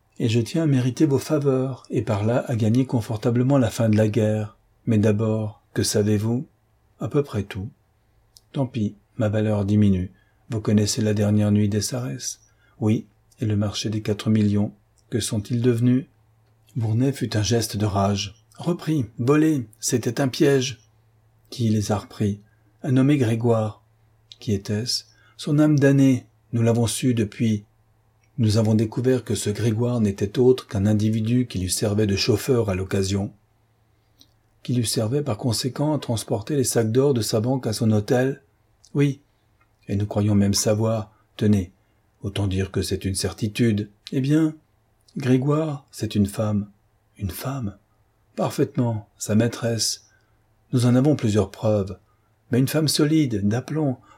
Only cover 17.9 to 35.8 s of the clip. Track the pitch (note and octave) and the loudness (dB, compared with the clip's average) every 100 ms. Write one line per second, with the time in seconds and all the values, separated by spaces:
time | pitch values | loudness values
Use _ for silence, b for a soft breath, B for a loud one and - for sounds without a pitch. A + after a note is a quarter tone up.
17.9 | G2+ G2 G2+ - - _ - E3+ F3 - | 0 0 0 -6 -12 _ -8 -4 -4 -2
18.9 | D#3 A2 - B2 D3+ D#3 D3 A2 _ - | -2 -4 -4 2 4 2 0 -4 _ -2
19.9 | B2+ A#2+ A#2 C3+ - D3 C#3 C3 B2 _ | -2 -2 -2 -2 2 4 4 0 -8 _
20.9 | _ _ _ _ _ _ - A2+ A2 G2+ | _ _ _ _ _ _ -4 0 0 0
21.9 | G2+ - - G#2 G2+ b b b _ D#3+ | -4 -4 -4 -4 -4 b b b _ 0
22.9 | C3 C3+ D3 A2+ A#2 A#2+ A2+ G#2+ - _ | 2 4 2 2 0 0 0 -2 -6 _
23.9 | _ _ _ _ - - G2+ - G#2 A#2+ | _ _ _ _ -12 -4 -4 -2 -6 -4
24.9 | - b b b - - D3 D3+ D3 C#3 | -6 b b b -12 0 2 4 6 4
25.9 | C#3 C3+ B2 - _ _ A#2 A2+ A#2 A2+ | 6 4 2 -2 _ _ 0 2 2 0
26.9 | - C3 A#2 G#2+ - A#2 G#2 G#2 _ _ | -2 -2 0 -2 -2 -2 -2 -6 _ _
27.9 | _ _ _ _ - A2 G#2+ A2 A2 A2 | _ _ _ _ -2 0 2 2 2 0
28.9 | - B2 B2+ - G2+ - G#2 A2+ A2 A#2+ | 0 0 0 0 -4 -4 -2 -2 0 0
29.9 | B2 G#2 G2 G2+ - B2 B2+ - G2+ G2+ | 0 0 0 -2 4 4 4 0 -2 2
30.9 | G#2+ G#2+ A2 A2 B2 B2 F#2+ F2+ - A2 | 2 2 0 0 0 -2 -4 -4 -2 -2
31.9 | G2+ G#2+ G2 - G#2+ - A#2+ G#2+ F#2 F#2+ | 0 0 0 0 0 0 0 0 -4 -2
32.9 | G2+ F#2+ G2 G2 - _ _ _ _ _ | -2 -2 -2 -4 -10 _ _ _ _ _
33.9 | _ _ _ _ _ _ _ - B2 A2 | _ _ _ _ _ _ _ -4 -2 -2
34.9 | - A2 C#3+ C#3+ G#2 C3+ G#2+ C3+ A#2 | -2 -2 -2 -4 -4 -4 -2 -4 -2